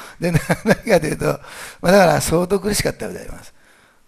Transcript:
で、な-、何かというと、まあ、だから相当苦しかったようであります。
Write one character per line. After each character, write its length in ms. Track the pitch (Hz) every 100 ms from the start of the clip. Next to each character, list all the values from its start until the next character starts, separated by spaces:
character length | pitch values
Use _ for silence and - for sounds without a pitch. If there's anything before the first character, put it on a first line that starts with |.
| - -
で、 100 | 170
な-、 80 | 165 - 160
何 120 | 220 -
か 240 | - 185
と 80 | 151
い 60 |
う 40 | 156
と、 80 | 151 143 - - - -
ま 80 | 170
あ、 20 |
だ 60 | 196
か 80 | 180
ら 160 | 147
相 260 | - 160 180
当 120 | 196
苦 120 | 185 208
し 80 |
か 80 | 147
っ 20 |
た 120 | - -
よ 60 |
う 40 | -
で 60 |
あ 20 |
り 80 | -
ま 120 | -
す。 80 | - - _ _ _ _